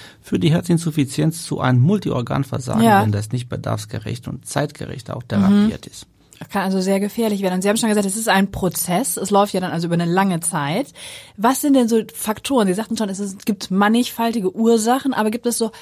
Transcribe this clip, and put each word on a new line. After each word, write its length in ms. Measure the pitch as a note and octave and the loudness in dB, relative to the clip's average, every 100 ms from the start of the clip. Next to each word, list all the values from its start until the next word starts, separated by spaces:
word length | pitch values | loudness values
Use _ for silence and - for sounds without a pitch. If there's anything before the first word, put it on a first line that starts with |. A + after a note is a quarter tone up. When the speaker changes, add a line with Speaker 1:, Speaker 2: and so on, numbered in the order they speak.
| - - | -20 -20
Speaker 1:
führt 180 | - G3 | -6 0
die 100 | E3+ | 2
Herzinsuffizienz 920 | E3+ F3 E3+ E3+ D3 C3 - D#3+ E3 | 2 2 0 0 -2 -2 0 -2 -2
zu 160 | - - | -6 -2
einem 220 | B2+ B2+ | 2 4
Multiorganversagen, 1000 | D3 G#3 - B2 A#2 C#3 C#3 A#2+ B2 A3 | 4 2 0 -4 -2 -4 -4 -6 -2 2
Speaker 2:
Ja. 200 | A3+ G3+ | 4 6
Speaker 1:
wenn 80 | A2 | 4
das 200 | G#2 G#2+ | 0 -2
nicht 160 | B2 B2 | -6 -6
bedarfsgerecht 800 | - - A2 - A2 - B2 - | -6 -4 -4 -6 -8 -8 -8 -8
und 200 | C3 - | -10 -6
zeitgerecht 640 | C#3+ D3 - - - - | -4 -4 -6 -12 -10 -10
auch 100 | A#2+ | -10
Speaker 2:
Mhm. 60 | - | -2
Speaker 1:
therapiert 580 | G3+ F#3+ G3+ G#3+ - - | 2 4 4 4 0 -10
ist. 220 | - - _ _ - D#3+ | -20 -20 _ _ -20 -8
Speaker 2:
Kann 140 | G3+ | -4
also 180 | F#3+ F#3+ | -2 0
sehr 180 | F#3 G3 | 0 0
gefährlich 440 | G3+ - A3 G3+ | 0 -2 -2 0
werden. 100 | F#3+ | 0
Und 80 | F#3 | 0
Sie 80 | G3+ | 0
haben 80 | A3+ | 2
schon 120 | A3 | 2
gesagt, 180 | G#3 G3 | 2 0
es 80 | G#3+ | -2
ist 100 | A3 | 2
ein 220 | F#3+ G3 | 2 2
Prozess. 680 | - F3+ - - F3+ C4+ - | 0 -2 -2 -2 -2 -2 -4
Es 140 | G3 | 2
läuft 240 | G3+ G3+ | 2 4
ja 60 | F#3+ | 0
dann 100 | F3+ | -2
also 160 | E3+ E3+ | -4 -2
über 80 | |
eine 180 | E3+ E3+ | 0 2
lange 280 | F#3 G3 E3 | 2 2 0
Zeit. 480 | - E3 C#3+ F#3+ C#4+ - - - - - | -2 -2 -2 -2 -6 -12 -18 -18 -18 0
Was 240 | A3+ C4 | 0 2
sind 140 | D4 C4+ | 4 4
denn 120 | A3+ | 4
so 140 | A3+ G#3+ - | 2 0 -6
Faktoren? 500 | A3 G#3+ - C4+ G3 | -6 -6 0 2 2
Sie 80 | |
sagten 240 | F#3 A3 A3+ | 0 -2 -4
schon, 120 | G#3 | -4
es 100 | F#3+ | -4
ist, 260 | G3+ F#3+ - | -8 -6 -4
gibt 240 | G3+ - | -4 -2
mannigfaltige 840 | F#3+ G#3 A#3 B3 - A#3 A3+ F#3 G#3 | 2 4 4 0 -2 -2 -2 -2 0
Ursachen, 580 | A3+ A#3 A3 C4 C4+ | 2 4 4 0 0
aber 160 | A3+ G#3+ | 0 0
gibt 160 | A#3+ A#3+ | -2 -2
es 140 | A#3 | -2
so 100 | G#3+ - | -4 -6